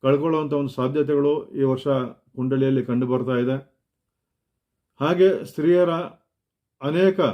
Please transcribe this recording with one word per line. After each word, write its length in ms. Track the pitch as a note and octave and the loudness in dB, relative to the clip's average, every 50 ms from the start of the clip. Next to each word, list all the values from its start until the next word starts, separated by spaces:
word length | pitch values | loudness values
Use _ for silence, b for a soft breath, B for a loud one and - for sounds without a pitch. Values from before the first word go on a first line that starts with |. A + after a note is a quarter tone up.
| - | 4
ಕಳ್ಕೊಳ್ಳುವಂಥ 500 | C3+ C#3+ C#3+ D3 E3 D#3+ D#3 D3+ C#3+ D3 | 2 2 2 2 0 0 -2 -2 -2 -2
ಒಂದು 160 | C#3+ C#3+ C3 | -2 -4 -4
ಸಾಧ್ಯತೆಗಳು 800 | C3+ - B2+ C3 C#3 D3+ C#3+ C3 D3+ C#3+ C#3+ C#3+ D3 D3+ - - | -4 -4 -4 -2 0 -2 0 0 0 0 2 0 0 -2 -4 -10
ಈ 120 | - - C3+ | -4 -2 0
ವರ್ಷ 260 | C3+ C3 B2+ - D3 C#3 C3 B2+ A#2 - _ _ _ _ | 0 0 -2 -2 -2 -2 -2 -2 -6 -10 _ _ _ _
ಕುಂಡಲಿಯಲ್ಲಿ 480 | - B2+ C3 C#3 C3 C3+ C3+ C3+ C3 B2 | -6 -4 -2 -2 0 0 0 0 0 -2
ಕಂಡು 220 | - A#2+ B2 B2+ | -2 -2 -2 0
ಬರ್ತಾ 300 | B2 B2+ C3 B2 A#2+ B2+ | 0 -2 -2 -2 -2 -2
ಇದೆ. 200 | A#2+ B2 B2+ C3 C#3 C#3 _ _ _ _ _ _ _ _ _ _ _ _ _ _ _ _ _ _ _ _ _ _ _ _ _ _ _ | -2 -2 -2 -4 -6 -8 _ _ _ _ _ _ _ _ _ _ _ _ _ _ _ _ _ _ _ _ _ _ _ _ _ _ _
ಹಾಗೆ 440 | C#3 D3+ F3+ F3+ F#3 F#3+ F3+ - - | -2 0 2 4 4 4 4 2 -6
ಸ್ತ್ರೀಯರ 460 | - - - D3+ E3 F3 F3+ F3+ E3+ E3 E3 F3 - - _ _ _ _ _ _ _ _ _ _ _ _ _ C3+ | -10 -8 -2 2 2 4 4 4 2 0 -4 -4 -8 -12 _ _ _ _ _ _ _ _ _ _ _ _ _ -6
ಅನೇಕ 380 | C#3 D#3 F3 F#3+ F#3+ F#3+ F#3+ E3+ B2+ | -2 0 2 2 2 2 2 0 0